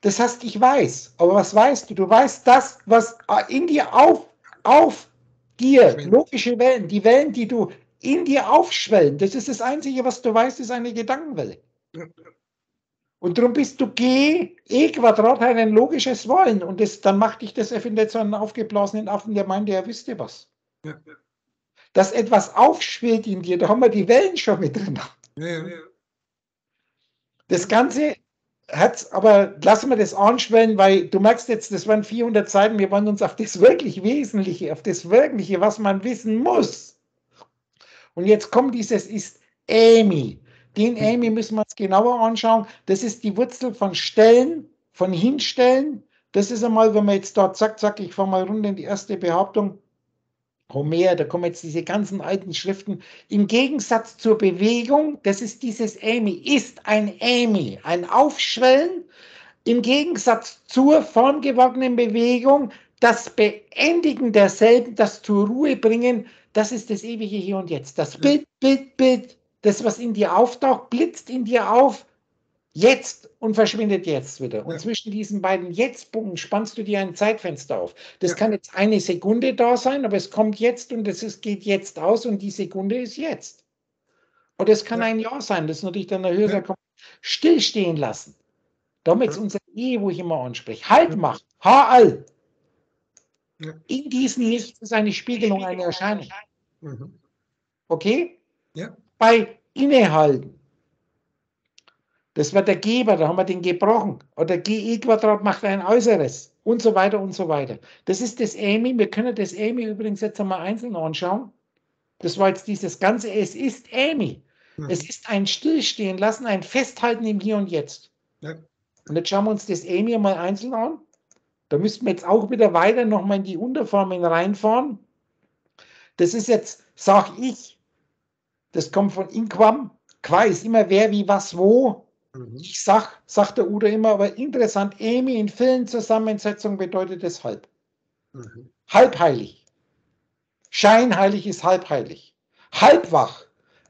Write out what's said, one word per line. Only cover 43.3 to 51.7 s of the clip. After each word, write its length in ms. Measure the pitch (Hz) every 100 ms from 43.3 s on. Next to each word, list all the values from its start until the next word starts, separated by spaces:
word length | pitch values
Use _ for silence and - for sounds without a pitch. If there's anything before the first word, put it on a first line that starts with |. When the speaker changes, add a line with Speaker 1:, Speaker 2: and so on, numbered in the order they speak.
| 190
Speaker 1:
Wurzel 380 | 240 - 254
von 200 | 208 196
Stellen, 720 | 175 - - 220 233 269 330 - _ _
von 200 | _ 185
Hinstellen. 880 | 175 220 285 - - 247 262 294 285 _ _ _
Das 180 | 196 202
ist 120 | 240
einmal, 320 | 233 220 220
wenn 100 | 208
man 120 | 208 196
jetzt 200 | 196 -
dort 200 | 190 -
zack, 220 | 214 214
zack, 200 | 208 208
ich 160 | 180
fahr 120 | - 190
mal 180 | 185
runter 240 | 185 214 208
in 80 | 196
die 80 |
erste 320 | - 202 - 190
Behauptung. 600 | 175 170 190 214 202 - _ _ _ _ _ _ _ _ _
Homer, 440 | 135 147 165 185 170
da 80 |
kommen 200 | 139 175
jetzt 200 | 175 170
diese 180 | 165